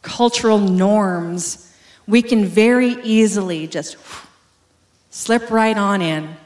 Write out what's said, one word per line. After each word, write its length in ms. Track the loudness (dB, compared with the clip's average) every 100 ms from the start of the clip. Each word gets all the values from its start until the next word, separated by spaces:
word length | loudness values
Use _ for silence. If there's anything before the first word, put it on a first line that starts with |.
cultural 560 | -14 0 0 2 2 2
norms, 1120 | 2 2 2 2 0 -4 -6 -8 -8 -12 -18 _ _ _ 0
we 160 | 0
can 220 | 2 0
very 580 | 2 2 4 4 0 -2
easily 640 | 0 2 4 2 -4 -6 -6
just 300 | -8 -10 -16 -20 -20 -20 _ _ _ _ _ _ _ _
slip 400 | -12 -2 -2 0
right 260 | 0 2 0
on 260 | 0 0
in. 340 | -2 -4 -8 -16